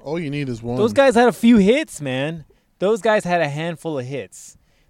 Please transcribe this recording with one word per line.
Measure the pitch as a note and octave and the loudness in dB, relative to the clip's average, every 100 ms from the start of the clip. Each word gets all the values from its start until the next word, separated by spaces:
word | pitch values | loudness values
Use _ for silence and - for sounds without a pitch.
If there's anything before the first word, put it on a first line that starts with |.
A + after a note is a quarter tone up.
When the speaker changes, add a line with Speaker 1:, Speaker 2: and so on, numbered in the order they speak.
Speaker 1:
All | C3 E3+ | -10 -8
you | D3+ | -6
need | D3 C3+ | -6 -6
is | A2+ | -8
one. | A#2 B2 | -6 -2
Speaker 2:
Those | A#3 | 0
guys | G#3+ C4+ A3+ | 2 2 4
had | A#3+ | 2
a | |
few | - A#3 A#3 | 4 4 6
hits, | F#3+ C4+ D#4+ - | 6 2 0 -10
man. | C#3+ B2+ D3 E3 - _ _ - | -6 -4 -6 -8 -14 _ _ -4
Those | F#3 A3+ | -2 0
guys | A3 G#3+ | 0 0
had | F3 F3 | 0 0
a | D3 | 0
handful | D3 E3 E3 E3 C#3+ | -4 -8 -8 -8 -8
of | B2 | -8
hits. | C#3 F#2 - - - _ _ _ | -10 -12 -16 -20 -20 _ _ _